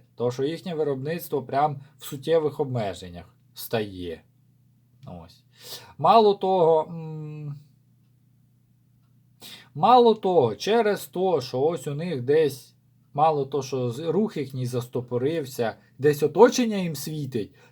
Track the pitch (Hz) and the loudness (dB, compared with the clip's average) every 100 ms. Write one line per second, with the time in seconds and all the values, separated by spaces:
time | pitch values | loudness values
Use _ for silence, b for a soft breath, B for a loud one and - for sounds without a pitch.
0 | _ - 120 123 139 160 190 156 143 135 | _ -6 -6 -2 -4 -4 -8 -4 -4 -4
1 | 139 170 - 143 127 135 151 131 B B | -6 -8 -6 -6 -4 -2 -2 -2 B B
2 | - 139 156 165 151 - 139 123 101 87 | -14 -10 0 0 0 -4 -4 -2 -4 -6
3 | 90 87 - _ _ - - 113 104 92 | -12 -16 -18 _ _ -18 -6 -4 -4 -8
4 | 87 80 _ _ _ _ _ _ _ _ | -12 -12 _ _ _ _ _ _ _ _
5 | - 87 82 _ _ B B B B B | -18 -18 -20 _ _ B B B B B
6 | 160 220 208 196 190 190 165 160 156 165 | 4 6 6 4 0 4 4 4 2 -8
7 | 156 156 151 151 147 143 - _ _ _ | -12 -12 -12 -12 -12 -14 -16 _ _ _
8 | _ _ _ _ _ _ _ _ _ _ | _ _ _ _ _ _ _ _ _ _
9 | _ _ _ _ B B B 139 196 247 | _ _ _ _ B B B -2 6 8
10 | 233 214 196 175 120 104 190 233 214 185 | 8 4 4 4 4 2 0 2 2 0
11 | - 175 185 160 127 127 151 165 151 143 | -4 -2 0 0 -2 -2 0 -2 -6 -8
12 | 180 143 120 151 151 139 - _ _ _ | -6 -6 0 2 2 -2 -18 _ _ _
13 | _ 143 160 151 135 147 127 131 123 120 | _ 0 2 2 -2 -4 -4 -4 -4 -4
14 | 165 170 220 165 131 131 123 127 120 127 | -2 0 -2 -4 -8 -6 -6 -6 -6 -8
15 | 120 123 135 165 131 - 113 - b b | -6 -2 -2 -2 -6 -4 -6 -6 b b
16 | 143 147 151 160 240 240 226 202 175 143 | 0 2 0 6 6 6 0 -2 -4 -6
17 | - 156 131 120 95 b b | -8 -8 -6 -6 -8 b b